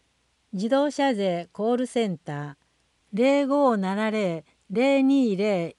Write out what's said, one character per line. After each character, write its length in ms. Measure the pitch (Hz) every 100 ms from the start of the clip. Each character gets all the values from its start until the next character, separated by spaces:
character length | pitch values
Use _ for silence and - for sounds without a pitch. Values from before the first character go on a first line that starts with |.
| _ _ _ _ _
自 160 | 185 220
動 240 | 269 294
車 220 | 277 277
税 340 | 220 196 170 165
コ 200 | - 214
ー 40 | 247
ル 100 | 254
セ 200 | 240 220
ン 120 | 160
タ 140 | -
ー、 240 | 143 147 139 _ _ _ _ _
零 340 | 208 254 277 277
五 300 | 285 269 220
七 340 | 190 196 220
零 340 | 220 190 165 - _ -
零 320 | 202 269 277
二 340 | 269 277 247 185
零 400 | 214 190 170